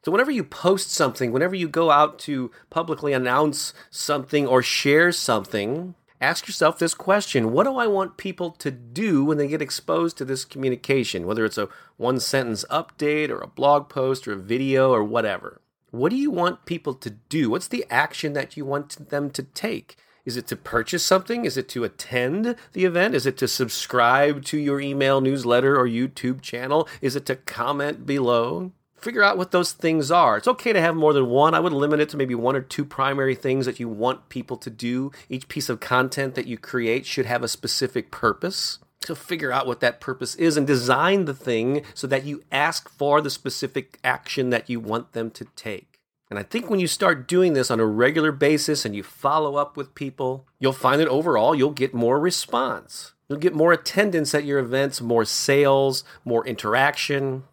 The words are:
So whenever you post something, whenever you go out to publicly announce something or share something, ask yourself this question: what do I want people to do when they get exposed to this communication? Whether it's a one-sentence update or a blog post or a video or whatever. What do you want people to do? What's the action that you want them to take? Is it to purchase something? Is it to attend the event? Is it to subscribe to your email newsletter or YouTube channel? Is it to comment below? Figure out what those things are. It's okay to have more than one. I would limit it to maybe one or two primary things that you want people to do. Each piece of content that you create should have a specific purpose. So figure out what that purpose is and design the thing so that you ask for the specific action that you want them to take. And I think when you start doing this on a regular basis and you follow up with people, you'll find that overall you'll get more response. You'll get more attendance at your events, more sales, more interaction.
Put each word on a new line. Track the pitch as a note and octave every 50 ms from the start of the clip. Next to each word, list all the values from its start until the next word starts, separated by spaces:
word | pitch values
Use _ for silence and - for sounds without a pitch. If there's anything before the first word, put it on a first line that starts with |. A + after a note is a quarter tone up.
| _
So | -
whenever | E3+ G#3 B3+ C#4+
you | D4 A#3 D#3+
post | - - - - F3 G3 F#3+ - -
something, | - - D#3+ C3 A2+ - C3 A#2+
whenever | A2+ C3+ D#3+ F3+ F#3+
you | F#3+ F3 D#3+
go | - E3 E3+ D#3+
out | D3 C#3+ D3+ D3+ D#3 -
to | - - D3 C3 B2+ A#2 _ - _ _
publicly | - D#3+ E3+ E3 D#3 - D3+ D3 C#3
announce | C3 B2+ B2 B2 C#3 D#3 D3+ D3 - - - - - - _
something | - - - - D3 C#3+ C3 - - D3 C#3+
or | B2 C3 C3
share | A#2+ - - - - C#3+ C#3+ D#3 E3+ F3
something, | E3+ - - - A#2+ G#2+ F#2+ - - G#2+ G2+ G#2+ B2+ D#3 F3+ F#3 F3 _ _ _ _ _
ask | B2+ C#3 E3 - - -
yourself | G3 - - D3+ E3+ -
this | E3+ E3 -
question: | - - - F#3+ G#3 G3+ - - C3+ A2+ A2
what | A#2 D#3 G#3+
do | C4+ C4+
I | B3+ A#3+ A3
want | G3+ G3 F#3+ F3+ - -
people | - G3 F3+ - F3+ E3
to | E3 _ - D3
do | C3 A#2+ A#2+ A#2 A#2+ D3+ A3 A3 F3 C#3 C#3
when | D3+ D#3 D3
they | C#3+ C#3
get | D3+ D#3+ D3+
exposed | C3 - - - - D#3+ E3 E3+ E3+ - -
to | C#3
this | C3 C3+ C3 -
communication? | _ - C#3 C3 C3 B2 B2 - - C3+ C3+ A#2 - - F#2+ E2+
Whether | F2 G#2+ A2+ A2
it's | A2 - -
a | G#2 F#2+ - - - _ _ _
one-sentence | A2 B2 C3 B2+ - - - C3+ C3 A#2+ A2 G2+ - -
update | C3+ D3+ E3+ - _ _ D3 D3 D3+ D3+ D3+ C#3+
or | A2+ G2
a | - -
blog | _ - C3 C#3 D3 C#3+ C#3+ D3
post | - C#3 C3 C3 C3+ C3 - -
or | G#2
a | G2
video | F#2 G2+ A2+ B2+ C3+ C3+ C3+ C3 C3+ C3
or | B2+ A2+
whatever. | G#2+ G#2 A2 A#2 A2 G#2 G2 F2 - - - _ _ _ _ _ _ _
What | - A#2 B2+ E3
do | A#3 C4
you | C#4 D4+
want | A#3+ F3 F3 F3+ - - _
people | - F3 E3 _ D3 B2+
to | - - A#2+
do? | G#2 - _ _ C#3+ D#3+ D3 A2+
What's | A2 E3 - -
the | B3 B3 - _
action | A#2+ B2 D3 D#3 - - - D3+ C#3+
that | D3 C3+ - - -
you | C#3+
want | C3+ C#3 C#3+ C#3+ C#3+ - - D3+ -
them | - C#3+ C#3+ C#3+
to | C#3 - C#3
take? | - _ - - A3 A3+ - - _ - _ _ _ _ _ _
Is | - A#2
it | B2 - -
to | A#2 -
purchase | _ - - A#2+ A2+ - - F3 -
something? | - F#3+ F#3+ F#3 - A#3 A#3+ A#3+
Is | D#3+ B2
it | C3+ B2+ -
to | - B2+ A#2
attend | G#2 _ _ - - A#2+ B2 B2 B2+ D3+ G3+ A3 A#3+ A#3+ - - - _
the | F#3 F#3
event? | F#3 E3+ F3 F#3 A3 B3+
Is | C#3 A#2+
it | C3+ - -
to | C3 B2+
subscribe | - - C3 A#2 - - - - - B2 A#2 A#2+ B2+ C3+ C#3+ C#3+ D3 C#3 C#3
to | - - D3+
your | D3 C#3+ C#3 C#3
email | C#3 C#3 C#3 C#3 C3+ C3+ C3+ C3+
newsletter | C3 C3+ C#3 C#3 B2 A#2+ A#2+ B2 B2 C3+ C#3+ C#3
or | B2+ B2
YouTube | A2+ A#2 B2+ C3+ C3+ - - B2 B2+ C3
channel? | - - - A#2+ B2 C3 C#3+ D#3 D#3+ - - -
Is | - C#3 B2
it | C#3+ C3+ -
to | C3 C3
comment | _ - - - A#2+ B2+ C#3+ C#3+ C#3+ D3 D3+ - B2
below? | C3+ C#3 C#3 C3 A#2+ A#2+ A#2 A#2 A#2 - F3 F#3 F#3 - _ _ _ _ _
Figure | - A3+ A#3+ B3+ G#3
out | G3+ G#3 F#3
what | F#3 F3+
those | - F3+ F3 -
things | - _ - E3 D#3+ D#3+ C#3+ C3+
are. | E3 F3 E3 B2+ G#2+
It's | G#2+ - B3
okay | B3 - - B3 G#3+
to | F#3+
have | E3 E3+ D#3+ E3
more | D#3 D3+ D3+
than | C#3+ C3 A#2+
one. | A#2+ C3+ D3 D#3 D#3+
I | D#3+
would | E3 F3+
limit | D#3 C#3 C#3 D3 D3+ D3+
it | D3+ D3
to | - D3
maybe | C3+ C3 B2
one | A#2 A#2 B2 C3+ C3+
or |
two | C3 - - - D3
primary | C#3+ - - C3+ C3+ C#3 C#3 C3+ C3+ C3
things | A#2+ - C3+ C3 C3+ C3
that | B2+ A2+ -
you | A#2+ A2+
want | A2 G#2 A2 B2 C3 B2 _ _
people | - - - - C3 A#2
to | - B2+
do. | A2+ A2 A#2+ A#2+ B2 B2+ C3+ C#3 C3+ - - _
Each | B2+ C3 C3 _
piece | - D3+ - -
of | B2 A2
content | - - B2+ B2+ B2+ C3 - - C#3 C3+ B2+
that | - A#2+ -
you | A#2 A2
create | - - - B2+ A#2 A2+ A2+ C3 C3+
should | - - - B2+
have | A2 A#2+ B2 B2
a | A2+
specific | - - - A#2 - - C3+ A#2+ - B2+ A2 _
purpose. | - - - A2+ G2+ - - F3+ G3 - - - - - _ _ _ _ -
So | - E3
figure | C#3+ - - F3 E3 D3+ C3+
out | B2 C3+ C3 C3
what | A#2+ -
that | - A#2+ A#2+ -
purpose | - - B2+ C3 C3 B2 -
is | - E3+ E3 D3+ D3+
and | C#3
design | C#3 D3 B2+ A#2+ B2 B2+ C3 D#3 F3+ G3 G3+ F#3
the | D3 C#3
thing | C3+ - C3 A#2+ A2+ A2+ B2+ C#3 D3 C#3+ - -
so | - - C3
that | C#3 C3 C3
you | D3 C#3+ - - _
ask | - C3+ D3 - - - - -
for | _ _ C#3+ C#3+ C#3+ D3+
the | D3+ C#3+
specific | - - _ C3+ - - - B2+ - C#3 C3 _ - - -
action | C3 B2+ - - - - - C3 B2+
that | B2 A2+ - -
you | B2 A#2
want | A2 G#2+ A2 A#2+ A#2+ _ _
them | A#2 A2+ A2+
to | A2 - A#2+ - _
take. | - - A2 G#2 F#2 _ _ _ _ _ _ _ _ _ _
And | G#2 G#2
I | G2+
think | - - A#3 A#3+ -
when | A3 G3
you | F3+ D#3
start | - - G#3 F#3 E3+ C3+ B2 -
doing | F3 F3+ F#3 F3+ D#3
this | C3+ B2+ -
on | D3 A2+
a | A2+
regular | A2 G#2+ G#2+ B2 C3+ D3+ E3 D#3 D#3
basis | D3 C#3 C#3+ C#3+ D3+ D3 D3 - D3+ C#3 -
and | A#2 G2+
you | G2+ F#2+
follow | - - - - C#3 D3 D#3 D#3 D3 C#3 C#3+
up | C#3+ C#3 - -
with | C#3 - _
people, | - D3 C#3 C3+ - C#3 B2+ C3 C3+ C3+ _ _ _
you'll | C3 C3 C3
find | - - B2+ C3+ D3
that | D#3+ D3+
overall | B2+ C#3+ D#3+ F3 C#3+ A2 A2 C3 D#3+
you'll | D3 B2+ -
get | - - B2+ C3 -
more | A#2 A#2 A#2 B2+ D3
response. | D3+ F3+ F3 - - - - - C3 B2+ - F#2 - _ - - - - _ _ _ _
You'll | C#3+ D3
get | D#3 F3+ D#3+
more | D3+ D#3 E3+
attendance | F3 E3 - - - F#3+ G#3 G#3 F3 E3 D3+ C#3+ -
at | D3 D3
your | C#3+ C#3+ C#3
events, | C3 A#2 B2+ C3 C#3 C#3 B2+ -
more | A#2+ A#2 A#2 A#2 A2
sales, | - - - - - C#3 C#3 C#3+ C#3 C#3 C3+ C#3 C#3 C3 - - - - - _
more | B2+ A#2+ A#2 A2+ B2+
interaction. | A#2 - - G#2+ A2 B2 C3+ C#3+ C#3 - - - C#3+ C#3 C3+ C3+ C3 C3 C3 _